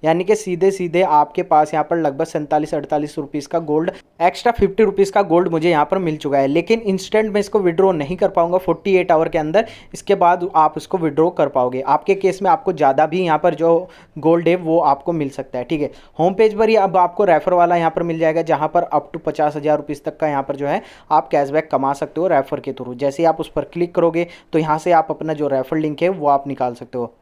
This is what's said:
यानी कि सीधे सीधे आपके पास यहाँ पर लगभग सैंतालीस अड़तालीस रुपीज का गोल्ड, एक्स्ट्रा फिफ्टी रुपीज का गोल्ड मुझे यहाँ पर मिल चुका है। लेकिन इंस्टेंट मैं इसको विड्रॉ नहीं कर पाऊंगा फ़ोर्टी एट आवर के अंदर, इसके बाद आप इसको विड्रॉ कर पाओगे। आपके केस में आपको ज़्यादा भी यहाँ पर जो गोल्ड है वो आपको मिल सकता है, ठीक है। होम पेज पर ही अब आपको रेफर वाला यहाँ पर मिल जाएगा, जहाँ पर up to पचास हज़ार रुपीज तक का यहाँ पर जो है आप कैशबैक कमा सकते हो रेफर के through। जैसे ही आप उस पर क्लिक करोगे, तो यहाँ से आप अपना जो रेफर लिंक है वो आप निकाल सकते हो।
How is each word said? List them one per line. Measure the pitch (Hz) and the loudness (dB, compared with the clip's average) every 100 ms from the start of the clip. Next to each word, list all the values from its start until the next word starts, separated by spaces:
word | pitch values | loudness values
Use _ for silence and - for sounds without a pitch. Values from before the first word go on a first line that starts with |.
यानी | 156 165 | 0 0
कि | 180 208 | 2 0
सीधे | 190 175 196 | 0 0 0
सीधे | 190 180 165 | 0 -2 0
आपके | 185 151 147 - | 4 4 2 -2
पास | 175 151 151 | 0 2 2
यहाँ | 160 151 | 0 -2
पर | 170 | 0
लगभग | 156 139 160 | -2 -2 -4
सैंतालीस | 165 147 151 151 156 | -4 -2 -2 -2 -6
अड़तालीस | 143 - 147 - | -4 -4 -4 -8
रुपीज | 139 147 139 | -8 -8 -4
का | 170 | -6
गोल्ड, | 160 151 170 - _ _ | -2 -2 -2 -8 _ _
एक्स्ट्रा | 170 185 247 | -2 0 -2
फिफ्टी | 233 196 196 | 0 -2 2
रुपीज | 220 196 196 | 0 2 0
का | 208 | 2
गोल्ड | 196 170 185 | 2 2 2
मुझे | 165 165 | 0 2
यहाँ | 160 151 | 2 2
पर | 196 | 0
मिल | 175 151 | -2 -4
चुका | 147 139 | -2 0
है। | 139 | 2
लेकिन | 156 170 226 | 0 0 -2
इंस्टेंट | 226 190 185 214 214 | 0 -4 -2 -2 0
मैं | 208 | -2
इसको | 208 220 | -2 0
विड्रॉ | 180 165 190 | 0 2 2
नहीं | 170 139 185 | 2 -4 -2
कर | 196 | -2
पाऊंगा | 185 170 180 | 0 0 0
फ़ोर्टी | 180 165 - 190 | -2 -4 0 0
एट | 180 | 2
आवर | 160 160 | 2 2
के | 165 | -2
अंदर, | 151 175 226 - - | 0 0 -2 -10 -20
इसके | - - 190 | -20 -2 2
बाद | 175 180 175 160 | 4 2 0 2
आप | 156 156 | 2 0
इसको | - 190 | -6 -4
विड्रॉ | 160 139 165 | -2 0 0
कर | 175 143 | 2 -2
पाओगे। | 139 123 127 | 0 -2 -2
आपके | - 151 - 196 | -2 -2 0 0
केस | 190 180 | 0 0
में | 196 | 0
आपको | 160 - | 0 0
ज़्यादा | 165 143 - 156 | 0 2 2 0
भी | 170 | 0
यहाँ | 180 151 | 0 2
पर | 175 151 | 0 0
जो | 165 170 185 - - - | 2 2 0 -18 -20 -4
गोल्ड | 156 170 165 | 2 2 2
है | 180 | 0
वो | 165 165 | 2 2
आपको | 151 143 - | 2 0 -2
मिल | 170 139 | -4 -4
सकता | - 131 127 | -6 -10 -8
है, | 123 | -6
ठीक | 160 | -4
है। | 147 - - - | -4 -8 -20 0
होम | 170 | 0
पेज | 190 220 202 | 4 2 4
पर | 220 | 2
ही | 220 | 4
अब | 190 180 | 2 2
आपको | 180 190 208 | 2 2 2
रेफर | 156 156 180 | 2 4 2
वाला | 170 175 | 4 4
यहाँ | 165 | 0
पर | 160 | -2
मिल | 170 160 | -4 0
जाएगा, | 160 160 | 0 0
जहाँ | 160 147 151 | 0 0 0
पर | 170 165 | 0 0
up | 147 139 | -4 -4
to | 160 | -8
पचास | - 147 151 147 | -8 -2 -2 -2
हज़ार | 143 151 | -2 -2
रुपीज | 147 147 | -2 -10
तक | - - | -10 -6
का | 156 | -4
यहाँ | 143 | -2
पर | - 139 | -4 -6
जो | 143 | -4
है | 180 - - _ | -4 -6 -20 _
आप | 156 156 | 0 2
कैशबैक | 156 143 151 156 | 0 0 -2 -2
कमा | 139 135 143 | -2 -2 -4
सकते | 147 - | -6 -4
हो | 180 | 0
रेफर | 151 135 143 | 0 0 -6
के | - | -8
through। | 135 123 123 | -10 -12 -4
जैसे | 139 139 | -4 0
ही | 165 | 0
आप | 160 | 0
उस | 160 | -4
पर | - - | -6 -6
क्लिक | 170 175 180 | -4 -4 0
करोगे, | 170 165 170 - _ | 0 0 -6 -10 _
तो | 165 | -4
यहाँ | 156 156 | 0 -2
से | 180 | 2
आप | 170 165 | 2 2
अपना | 151 156 | -4 -6
जो | 151 147 | -4 -2
रेफर | 135 127 160 | -2 -2 -2
लिंक | 156 147 | -4 -2
है | 170 | -2
वो | 190 147 | 0 0
आप | 139 139 | 0 0
निकाल | 135 127 120 | -6 -6 -6
सकते | 120 127 | -10 -8
हो। | 117 _ | -8 _